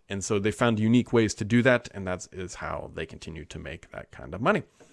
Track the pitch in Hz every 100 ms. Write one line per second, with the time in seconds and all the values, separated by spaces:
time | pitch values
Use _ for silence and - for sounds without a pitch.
0 | - 98 - 104 107 - 120 107 110 123
1 | - 117 107 - 104 120 127 120 - 101
2 | 92 90 - 92 90 - 80 78 - 80
3 | 82 82 - 80 73 80 76 78 - -
4 | - - 64 90 147 214 - _ -